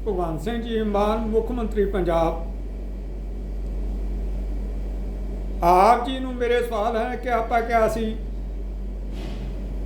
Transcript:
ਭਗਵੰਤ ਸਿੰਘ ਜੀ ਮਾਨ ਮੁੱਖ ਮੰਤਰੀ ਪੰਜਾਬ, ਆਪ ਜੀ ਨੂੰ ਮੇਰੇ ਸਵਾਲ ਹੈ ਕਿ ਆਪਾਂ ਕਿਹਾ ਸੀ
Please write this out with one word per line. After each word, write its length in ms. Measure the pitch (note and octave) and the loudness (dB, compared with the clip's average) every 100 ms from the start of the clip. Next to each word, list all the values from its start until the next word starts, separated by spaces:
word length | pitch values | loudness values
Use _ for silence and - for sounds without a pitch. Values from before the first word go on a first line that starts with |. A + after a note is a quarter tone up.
ਭਗਵੰਤ 380 | A3+ F#3 E3+ D#3 | -2 -2 -2 -2
ਸਿੰਘ 200 | G3+ A#3 | -2 -4
ਜੀ 200 | A3+ A3 G#3+ | -2 0 2
ਮਾਨ 340 | G3 G#3 A3+ | 2 2 2
ਮੁੱਖ 320 | A3+ A3 A3+ | 2 2 2
ਮੰਤਰੀ 340 | B3 A3 G#3+ G3 | -2 0 2 2
ਪੰਜਾਬ, 640 | G3+ E3+ E3 E3 - - - - - - - - - - - - - - - - - - - - - - - - - - - - - - - - - | 2 2 4 4 2 -4 -6 -6 -6 -6 -6 -6 -6 -6 -6 -6 -4 -2 -2 -2 -2 -2 -2 -2 -2 -2 -2 -2 -4 -4 -4 -4 -4 -4 -4 -4 2
ਆਪ 420 | F3 F3+ G3+ B3 B3 | 6 8 8 6 4
ਜੀ 140 | C4 | -2
ਨੂੰ 140 | C4 | -4
ਮੇਰੇ 280 | B3 A#3+ A#3+ | -2 2 2
ਸਵਾਲ 340 | - A3+ G#3+ A3 | 2 0 0 0
ਹੈ 180 | B3 B3 | -2 -2
ਕਿ 140 | B3 | 0
ਆਪਾਂ 320 | A#3 A3+ A#3+ | 0 2 0
ਕਿਹਾ 260 | A#3+ A#3 A3 | 4 4 4
ਸੀ 160 | A3+ A3 A3 - - - - - - - - - - - - - - - - | 2 -2 -2 -4 -4 -6 -6 -6 -6 -6 -6 -6 -6 -6 -4 -4 -4 -4 -4